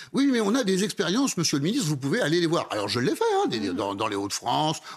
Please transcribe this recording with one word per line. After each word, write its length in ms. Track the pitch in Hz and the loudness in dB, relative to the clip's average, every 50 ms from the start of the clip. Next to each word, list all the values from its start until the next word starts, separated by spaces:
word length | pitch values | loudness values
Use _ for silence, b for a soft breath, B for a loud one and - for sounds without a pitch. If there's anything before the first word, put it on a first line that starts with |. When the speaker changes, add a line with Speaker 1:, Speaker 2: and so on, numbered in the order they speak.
| B B - | B B 0
Speaker 1:
Oui, 120 | 247 277 285 | 2 2 4
mais 100 | 254 233 | 4 2
on 140 | 214 196 220 | 2 2 2
a 80 | 277 247 | 2 2
des 200 | 190 190 175 208 | 2 2 0 0
expériences, 540 | 185 - - 180 160 185 254 285 - - | -2 -2 -2 0 0 2 2 0 0 0
monsieur 200 | 180 160 - - | 0 0 0 0
le 60 | 143 139 | 0 0
ministre, 220 | 175 226 285 202 | 0 0 0 0
vous 120 | 147 151 | 0 -2
pouvez 220 | 127 131 139 170 247 | -2 -2 -2 0 0
aller 200 | - 147 165 180 | 2 2 2 2
les 80 | 170 | 2
voir. » 180 | 156 170 156 110 - | 2 0 0 -2 -2
Alors, 160 | 101 107 101 | -4 -4 -2
je 120 | 104 101 120 | -2 0 0
l'ai 160 | 127 196 330 | 0 0 0
fait, 80 | - 453 466 403 | 2 0 2 2
hein, 120 | 381 403 | 2 0
des, 120 | 269 135 110 | 0 -2 -2
Speaker 2:
Mmh. 140 | 107 95 87 | -2 -2 -2
Speaker 1:
dans, 180 | 95 104 101 98 | -2 -2 -2 -2
dans 140 | 98 110 | -2 -2
les 80 | 110 101 | -2 -2
Hauts-de-France, 680 | 98 101 101 - - - 117 127 143 151 156 156 - B B B | -2 -4 -4 -6 -4 -2 0 0 2 2 0 -2 -4 B B B